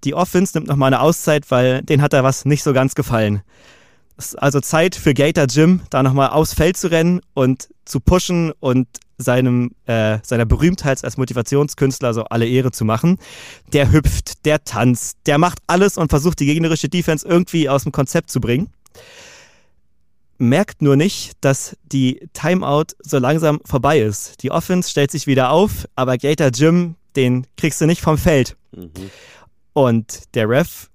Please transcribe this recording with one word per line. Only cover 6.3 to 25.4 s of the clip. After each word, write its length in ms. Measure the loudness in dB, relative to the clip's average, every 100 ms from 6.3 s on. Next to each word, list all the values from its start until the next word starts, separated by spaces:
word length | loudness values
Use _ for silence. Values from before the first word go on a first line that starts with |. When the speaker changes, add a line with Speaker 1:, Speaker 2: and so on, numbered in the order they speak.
| 0 -2
Speaker 1:
Feld 220 | 0 0 0
zu 140 | -2
rennen 300 | 0 2 0 -4
und 360 | -2 0 0 -6 _ -8
zu 140 | -4
pushen 520 | 2 0 2 -2 -2 -4
und 260 | 0 0 0 -6 _ _
seinem, 520 | -2 0 2 0 -2 -6 -4
äh, 320 | -2 0 -2
seiner 220 | -4 -2
Berühmtheit 580 | 0 2 2 0 -2 -4
als 120 | -4 -6
Motivationskünstler 960 | -4 -4 -2 0 -2 0 -2 -2 -4
so 100 | -4
alle 220 | -4 -2 0
Ehre 240 | 0 0
zu 140 | -2
machen. 340 | -2 0 0 0 -4 -20 -20 -20 -4
Der 180 | 0 4
hüpft, 520 | 4 2 -2 -8 -6
der 180 | -2 -2
tanzt, 540 | -2 -2 0 0 -4 -8 -2
der 120 | 2
macht 200 | 2 -2 -2
alles 300 | 2 2 0
und 100 | 0
versucht, 300 | 0 0 0
die 60 | 0
gegnerische 420 | 0 0 -2 -2
Defense 380 | -2 -2 -2 0
irgendwie 420 | 0 2 0 0
aus 160 | 0
dem 80 | -2
Konzept 380 | -4 -2 -2 -2
zu 100 | -4
bringen. 300 | 0 -2 -2 _ _ -20 -20 -20 -20 -20 -20 _ _ _ _ _ _ _ _ _
Merkt 440 | 0 0 -2 -2
nur 140 | 2 2
nicht, 360 | 2 -2 -12 -4
dass 340 | -2 -2 -6 -16
die 440 | _ -2 -2 -2 -12
Timeout 540 | -8 -2 -2 0 -2 -2 -8
so 180 | -4 -2
langsam 420 | 0 2 2 -2
vorbei 360 | -2 -2 2 2
ist. 420 | 0 -4 -12 -10
Die 80 | -6
Offense 400 | -4 -2 -2 -2
stellt 200 | -2 -2
sich 140 | -2 0
wieder 220 | 0